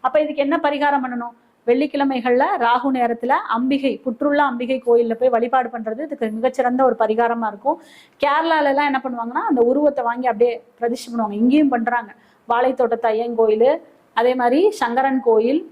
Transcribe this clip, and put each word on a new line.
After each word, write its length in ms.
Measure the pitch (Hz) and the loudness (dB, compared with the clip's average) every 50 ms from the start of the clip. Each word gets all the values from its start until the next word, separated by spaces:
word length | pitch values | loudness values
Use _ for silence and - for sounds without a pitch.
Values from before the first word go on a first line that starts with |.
| - | -2
அப்ப 80 | 262 - 311 302 | 0 0 0 0
இதுக்கு 200 | 302 302 302 277 | 0 -2 -2 -2
என்ன 120 | 277 320 330 330 294 | 0 0 0 0 -2
பரிகாரம் 360 | 285 285 294 294 285 277 254 | -2 0 0 0 0 0 -2
பண்ணணும்? 280 | 254 247 240 240 240 240 _ _ _ _ _ _ - | -4 -8 -8 -8 -10 -12 _ _ _ _ _ _ 0
வெள்ளிக்கிழமைகள்ல 760 | 247 262 285 294 - 285 277 277 269 247 226 254 247 247 277 349 403 339 240 | 0 0 0 -2 -2 -2 -2 0 -2 -2 0 0 2 2 2 2 0 0 2
ராகு 240 | 233 240 247 254 277 262 | 2 2 2 0 0 0
நேரத்துல 400 | 262 247 233 233 233 240 247 277 339 - - 220 | 0 0 0 -2 -4 -2 -2 -2 -2 0 -2 -4
அம்பிகை, 340 | 233 247 262 277 277 277 269 220 - - | -2 0 0 0 0 0 -2 -4 -2 -6
புற்றுள்ள 360 | 262 226 - 285 294 285 285 294 277 | -6 -6 -2 -2 0 2 2 0 0
அம்பிகை 260 | 247 240 254 233 262 254 - | -2 -4 -4 -4 -4 -4 2
கோயில்ல 300 | 247 233 233 233 233 226 226 | 2 4 4 4 2 -2 0
போய் 120 | 254 262 240 | 0 2 2
வழிபாடு 340 | 226 226 240 262 262 254 240 240 | 2 0 0 0 0 0 -2 -6
பண்றது 300 | 233 220 220 220 226 302 | -8 -8 -8 -6 -8 -8
இதுக்கு 200 | 302 294 - 233 220 214 | -10 -6 -6 -6 -6 -4
மிகச்சிறந்த 440 | 220 226 262 262 - 247 247 247 254 269 254 | -2 -4 -4 -2 0 -2 0 2 2 2 2
ஒரு 80 | 226 - | 2 2
பரிகாரமா 460 | 226 214 220 220 233 226 233 233 226 214 202 | 0 0 2 0 0 0 0 -2 -4 -6 -6
இருக்கும். 260 | 202 - 269 311 - - - - - - _ _ _ - | -4 -4 -4 -4 -4 -6 -20 -20 -20 -20 _ _ _ -2
கேரளால 480 | 285 277 302 320 330 320 311 294 285 269 | 0 0 0 2 2 2 2 2 2 2
எல்லாம் 160 | 277 294 285 | 2 0 0
என்ன 100 | 269 262 254 | -2 -2 -4
பண்ணுவாங்கன்னா 380 | 262 247 233 233 233 247 302 427 453 | -4 -8 -6 -8 -6 -4 -4 -2 -2
அந்த 120 | 302 247 233 240 | 2 2 2 2
உருவத்தை 340 | 262 285 294 294 277 269 240 233 | 2 2 2 0 0 0 -4 -4
வாங்கி 200 | 233 247 254 254 220 | -4 -2 -2 -2 0
அப்படியே 200 | 208 233 247 233 233 - _ _ _ | 2 2 0 0 -4 -10 _ _ _
பிரதிஷ்டை 300 | 240 233 233 233 - - | -4 -4 -4 -4 -8 -10
பண்ணுவாங்க, 260 | 233 233 220 208 202 208 226 | -6 -4 -4 -4 -2 0 2
இங்கேயும் 300 | 254 262 302 311 277 254 | 4 4 4 4 2 2
பண்றாங்க. 380 | 240 226 240 240 240 226 202 - _ _ _ _ _ _ - 240 | 0 -2 -2 -4 -4 -6 -8 -18 _ _ _ _ _ _ -2 0
வாழைத்தோட்டத்து 580 | 233 440 254 254 - 254 226 233 226 233 226 220 | 2 2 0 0 0 0 0 0 -2 0 -2 0
ஐயன் 240 | 220 233 233 240 226 | 0 -2 -4 0 2
கோயில், 280 | 226 220 214 214 226 262 302 339 - - _ _ _ _ _ - | 2 2 4 4 4 2 2 0 -4 -14 _ _ _ _ _ 0
அதே 120 | 240 247 254 254 247 | 0 2 2 2 2
மாதிரி 180 | 240 247 294 370 427 415 - 269 | 2 2 4 2 2 2 0 -4
சங்கரன் 380 | 233 233 254 262 269 262 262 - | -2 0 0 0 0 0 0 2
கோயில் 340 | 240 220 220 226 240 277 330 370 - | 2 2 4 2 2 0 -2 -4 -6